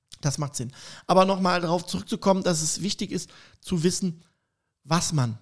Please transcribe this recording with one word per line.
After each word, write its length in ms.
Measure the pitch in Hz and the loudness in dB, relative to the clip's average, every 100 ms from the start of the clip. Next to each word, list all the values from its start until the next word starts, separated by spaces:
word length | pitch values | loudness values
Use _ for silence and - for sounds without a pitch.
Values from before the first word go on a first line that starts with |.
| _ - | _ -6
Das 160 | 147 135 | -4 -4
macht 160 | 143 - | -6 -6
Sinn. 160 | 135 - - - - | -10 -12 -20 -20 2
Aber 180 | 180 190 | 4 6
nochmal 360 | 190 185 175 | 4 2 2
darauf 240 | 170 180 180 | 2 -2 -2
zurückzukommen, 580 | - - 220 196 190 | -8 -6 -2 2 2
dass 180 | 185 165 | 2 0
es 200 | 156 - | 0 -2
wichtig 300 | 165 - 208 | -4 -4 -6
ist, 180 | 190 - - - _ | -6 -10 -16 -20 _
zu 220 | - 180 | -4 0
wissen, 380 | 165 180 190 165 _ _ _ _ _ _ | 2 2 -4 -6 _ _ _ _ _ _
was 300 | 139 165 170 | -2 0 0
man 240 | 156 123 110 | 0 -2 -4